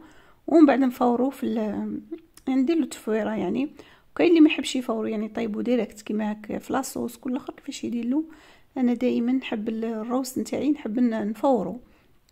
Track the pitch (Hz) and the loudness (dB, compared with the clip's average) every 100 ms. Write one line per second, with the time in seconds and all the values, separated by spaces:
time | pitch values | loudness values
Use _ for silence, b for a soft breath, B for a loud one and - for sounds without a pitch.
0 | B B B B - 320 294 254 262 - | B B B B 4 8 8 6 2 2
1 | 247 240 269 - 226 220 214 202 214 208 | 2 2 0 -2 -2 -2 -2 -4 -6 -8
2 | 214 330 - - - 262 254 330 254 - | -10 -16 -18 -10 -2 2 2 2 0 -4
3 | 226 220 208 214 180 233 294 - B B | -2 -2 -2 -2 -2 -2 -4 -8 B B
4 | B - 330 330 302 - - 262 247 226 | B 2 6 8 8 4 -4 -4 -2 -2
5 | 220 214 220 226 226 214 220 247 - - | -2 -4 -4 -4 -4 -2 0 0 0 -6
6 | - 214 214 214 - - - 262 262 254 | -6 -4 -4 -6 -8 -8 -4 -4 -4 -6
7 | 240 - 254 254 - - - - 226 233 | -8 -8 -8 -8 -8 -14 -14 -10 -6 -4
8 | 233 285 320 B B B B 269 247 240 | -2 -2 -4 B B B B -2 0 2
9 | 247 240 233 262 - 226 226 226 226 220 | 0 0 0 0 -2 -6 -4 -4 -4 -6
10 | 226 247 262 - - 226 269 294 220 226 | -4 -4 -4 -6 -4 -2 0 -2 -2 0
11 | 247 220 208 220 277 240 185 247 - b | 2 0 -4 0 2 2 -2 -8 -16 b
12 | b b _ | b b _